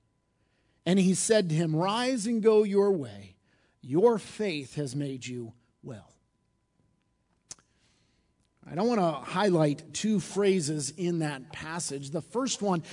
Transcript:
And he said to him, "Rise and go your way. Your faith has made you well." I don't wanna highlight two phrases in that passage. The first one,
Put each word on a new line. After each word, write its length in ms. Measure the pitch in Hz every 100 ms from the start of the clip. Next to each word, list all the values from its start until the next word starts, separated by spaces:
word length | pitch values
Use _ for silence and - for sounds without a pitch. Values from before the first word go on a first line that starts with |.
| _ _ _ _ _ _ _ _ -
And 120 | 196
he 160 | 185
said 360 | 180 - 220 180
to 60 | 156
him, 200 | 165 156
"Rise 500 | 185 220 247 262 196
and 160 | 226
go 220 | 214 214
your 280 | 214 196 202
way. 440 | 190 123 101 98 - _ _ _ _
Your 360 | 120 147 233 220
faith 560 | - - 214 151 131 -
has 200 | 143 135
made 300 | 143 131 117
you 280 | 123 117 - _ _
well." 240 | 139 110 - _ _ _ _ _ _ _ _ _ _ _ _ _ _ - _ _ _ _ _ _ _ _ _ _
I 120 | - 147
don't 120 | 226
wanna 240 | 233 170
highlight 840 | 147 120 180 208 170 156 139 -
two 260 | - 214 208
phrases 720 | - 190 202 190 143 151 131
in 280 | 170 175 170
that 320 | 151 139 127
passage. 600 | - 156 170 - 139 139
The 100 | 160
first 400 | - 233 262 -
one, 220 | 202 175 -